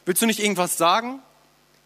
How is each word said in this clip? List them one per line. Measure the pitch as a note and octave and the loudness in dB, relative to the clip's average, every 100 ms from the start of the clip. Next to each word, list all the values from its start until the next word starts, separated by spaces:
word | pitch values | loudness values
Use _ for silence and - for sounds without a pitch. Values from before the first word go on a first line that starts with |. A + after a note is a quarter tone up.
| - | -4
Willst | F#3 | 0
du | A3+ | 0
nicht | A3 | 2
irgendwas | G#3 F#3 F3 - | 0 0 -2 0
sagen?“ | E3 G3 A#3+ C4+ - _ _ _ _ _ | 2 2 -2 -10 -16 _ _ _ _ _